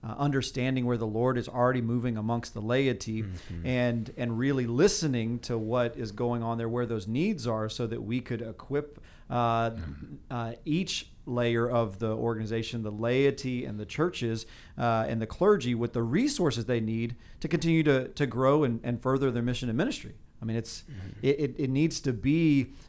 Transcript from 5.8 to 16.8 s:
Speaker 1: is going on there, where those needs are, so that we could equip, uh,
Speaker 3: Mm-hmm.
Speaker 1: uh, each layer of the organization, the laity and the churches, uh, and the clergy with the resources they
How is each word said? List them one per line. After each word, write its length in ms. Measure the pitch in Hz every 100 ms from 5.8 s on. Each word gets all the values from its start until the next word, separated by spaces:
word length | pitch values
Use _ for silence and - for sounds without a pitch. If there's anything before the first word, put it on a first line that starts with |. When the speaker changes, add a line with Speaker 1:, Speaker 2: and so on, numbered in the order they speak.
| 117 117
Speaker 1:
is 120 | 113
going 320 | 104 120 120
on 140 | 113 117
there, 140 | 117
where 160 | 120 120
those 200 | 113 95
needs 400 | 117 190 190 120
are, 220 | 110 107
so 180 | - 117
that 160 | 117
we 180 | 104 123
could 200 | 127 117
equip, 580 | 113 104 - 143 147 - - - -
uh, 420 | 123 120 117 113
Speaker 3:
Mm-hmm. 440 | 113 82 71 - 147 -
Speaker 1:
uh, 220 | 123 113 -
each 440 | - 156 185 - - - -
layer 420 | 120 120 117 120
of 280 | 120 113 98
the 80 | 113
organization, 680 | 110 117 110 107 113 110 120
the 80 | 107
laity 760 | 104 117 127 139 135 127 123 127
and 120 | 104
the 80 | 104
churches, 600 | - 170 - 117 113 - - - -
uh, 260 | 120 113 110
and 140 | 113
the 60 | 110
clergy 480 | - 196 208 123 117
with 160 | 117
the 100 | 123
resources 600 | 117 147 277 - 170 117
they 160 | 117 120